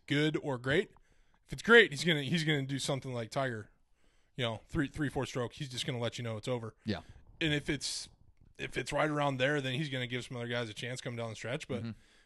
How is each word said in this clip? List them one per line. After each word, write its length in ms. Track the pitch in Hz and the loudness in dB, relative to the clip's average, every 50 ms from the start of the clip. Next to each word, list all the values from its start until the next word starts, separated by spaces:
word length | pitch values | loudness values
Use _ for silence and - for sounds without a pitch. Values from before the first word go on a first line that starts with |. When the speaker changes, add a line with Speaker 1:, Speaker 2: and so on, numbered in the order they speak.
| - | -4
Speaker 1:
good 320 | - 139 147 151 156 151 156 - | 0 2 4 4 4 2 0 -2
or 160 | 151 135 120 | -2 -4 -2
great, 320 | 127 131 139 175 214 - - - - _ _ _ _ _ _ _ _ - | 0 2 2 2 2 0 -6 -20 -20 _ _ _ _ _ _ _ _ -12
if 60 | - | -10
it's 100 | 135 - | -2 6
great, 260 | 196 233 233 214 147 | 10 10 10 10 10
he's 140 | 147 131 143 | 6 0 2
gonna, 180 | 175 165 147 | 2 2 2
he's 220 | 139 131 175 170 156 | 2 2 2 2 2
gonna 180 | 156 156 143 | 2 2 2
do 160 | 135 135 139 131 | 0 0 -2 -2
something 340 | - - 143 131 - 135 | -2 -2 -2 -2 -4 -6
like 200 | 127 120 117 107 | -6 -6 -6 -4
Tiger, 380 | - 139 135 131 120 110 101 - _ _ _ _ _ _ _ _ _ _ _ _ - | -2 -2 -2 -2 -2 -6 -10 -12 _ _ _ _ _ _ _ _ _ _ _ _ -6
you 80 | - 127 | -4 -2
know, 180 | 117 113 101 - - | -2 -2 -4 -8 -4
three, 180 | - 165 143 127 | -2 -2 -2 0
three, 220 | - - 151 131 | -2 -2 -4 -2
four 160 | - 147 127 | -2 -2 -4
stroke. 280 | - - 135 120 110 - | -4 -2 -4 -4 -4 -6
He's 160 | - 151 131 | -8 -10 -8
just 180 | 123 113 - - | -6 -6 -4 -4
gonna 100 | 131 117 | -4 -2
let 200 | 120 113 - - | -2 -4 -4 -4
you 40 | 123 | -6
know 140 | 117 113 107 | -6 -6 -6
it's 100 | - - | -4 -2
over. 280 | 127 120 113 110 - _ - | -4 -4 -4 -8 -12 _ -4
Speaker 2:
Yeah. 140 | 110 101 80 - - - - - - - - | -4 -4 -4 -6 -12 -20 -20 -20 -14 -6 -2
Speaker 1:
And 140 | 165 156 151 | 0 2 2
if 160 | 147 135 - | 0 0 -2
it's, 360 | 156 135 - - - - - - - _ - - - - - - - - | -4 -2 -2 -6 -6 -6 -8 -12 -16 _ -20 -20 -20 -20 -20 -20 -12 -10
if 160 | 139 - - | -8 -6 -4
it's 160 | 139 131 - | -4 -4 -2
right 160 | 143 143 147 156 | 0 2 2 2
around 300 | 151 147 143 143 135 123 | 2 2 2 2 2 2
there, 240 | 127 135 151 147 | 2 2 2 2
then 120 | 135 131 127 | 0 0 -2
he's 120 | 131 160 143 | -2 -2 -2
gonna 200 | 131 131 123 120 | -2 -4 -4 -4
give 180 | 123 123 117 | -4 -6 -6
some 100 | - 135 | -6 -8
other 120 | 120 120 120 | -6 -4 -2
guys 200 | 120 120 120 110 | -2 -2 -2 -4
a 60 | 104 | -6
chance 260 | - - 120 127 123 | -8 -6 -6 -6 -6
coming 160 | - 127 123 117 | -6 -8 -6 -6
down 120 | 117 113 | -6 -6
the 60 | 110 | -6
stretch. 320 | - - 113 123 156 - - | -8 -6 -6 -6 -6 -6 -6
But 140 | 135 120 | -6 -4
Speaker 2:
Mm-hmm. 80 | 113 117 107 - - _ _ - - | -4 -6 -8 -10 -14 _ _ -20 -20